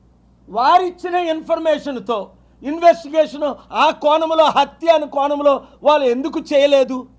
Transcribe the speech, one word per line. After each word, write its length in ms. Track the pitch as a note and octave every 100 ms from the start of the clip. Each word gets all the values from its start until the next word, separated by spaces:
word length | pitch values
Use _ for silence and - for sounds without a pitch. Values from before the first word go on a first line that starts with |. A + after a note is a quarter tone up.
| _ _ _ _ -
వారిచ్చిన 640 | G3+ C4+ F4+ F#4 - F4+ F4+
ఇన్ఫర్మేషన్తో 1000 | E4+ D#4+ C#4 E4 D#4+ D4 D4 B3 G3 A3 - _ _ _
ఇన్వెస్టిగేషన్ 840 | B3 E4 E4+ E4 C#4+ D#4 D4+ D4 D4 - - G#3+
ఆ 20 | D4+ D#4
కోణంలో, 420 | D4+ D#4 D#4+ D#4+ D4 G#3
హత్య 340 | C4+ - E4 D#4+
అనే 100 | D4 C#4
కోణంలో 380 | C#4+ C#4+ C#4+ C4+ - _ C4
వాళ్ళు 180 | D4+ C4 A#3+
ఎందుకు 240 | D4 D#4 -
చేయలేదు? 480 | D4 C#4+ C#4 B3+ B3+ A#3+